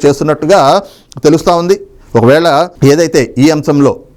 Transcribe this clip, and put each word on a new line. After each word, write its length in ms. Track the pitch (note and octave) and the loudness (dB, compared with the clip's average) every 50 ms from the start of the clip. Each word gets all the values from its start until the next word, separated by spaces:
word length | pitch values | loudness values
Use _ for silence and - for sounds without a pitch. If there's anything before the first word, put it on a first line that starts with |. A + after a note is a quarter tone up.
| - | -2
చేస్తున్నట్టుగా 760 | C#3+ C#3 - D3+ D#3 D3+ D3+ D#3+ D3+ G3 F#3 C3+ C3+ D#3+ G3+ G3 - - _ _ _ - - - | -2 -2 0 -2 -4 -4 -4 0 0 2 2 2 2 0 0 -2 -6 -20 _ _ _ -14 -4 0
తెలుస్తా 320 | D3+ D#3 D#3 - F#3+ F3 | 0 0 0 0 0 -2
ఉంది. 260 | E3+ F3 F3 G3 G3+ - - - - - - - | -2 0 -2 -4 -4 -6 -18 -20 -20 -16 -4 -2
ఒకవేళ 520 | A2+ A2+ A#2+ C3+ D#3+ E3+ E3+ C#3+ C#3+ E3+ F3+ - - C#3 | 0 2 2 2 2 2 0 0 0 -2 -4 -4 -2 0
ఏదైతే 520 | C3+ C#3+ D#3+ E3+ D#3+ E3 D#3 A#2+ A2 - A#2+ | 2 2 2 0 0 0 -2 -2 -2 -2 0
ఈ 120 | C3+ D#3 | 0 0
అంశంలో 500 | D#3 D3+ C#3+ D#3+ D3 C#3+ C#3 B2+ F#2+ - - _ _ | 0 0 -2 -2 0 0 0 0 0 -4 -10 _ _